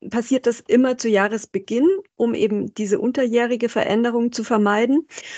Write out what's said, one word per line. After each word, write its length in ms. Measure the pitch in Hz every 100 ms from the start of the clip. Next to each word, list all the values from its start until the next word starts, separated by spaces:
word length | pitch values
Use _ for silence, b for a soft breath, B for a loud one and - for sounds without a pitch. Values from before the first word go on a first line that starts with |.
| -
passiert 380 | 226 233 262 240
das 160 | 233 -
immer 300 | 247 254 254
zu 100 | 226
Jahresbeginn, 800 | 202 202 220 - 196 196 233 311 392 - -
um 180 | 233
eben 400 | - 214 208 208 -
diese 220 | 208 208
unterjährige 680 | 247 254 247 233 240 240 233
Veränderung 640 | - - 214 240 233 240
zu 140 | 240 220
vermeiden. 600 | 220 202 208 240 285 311 B B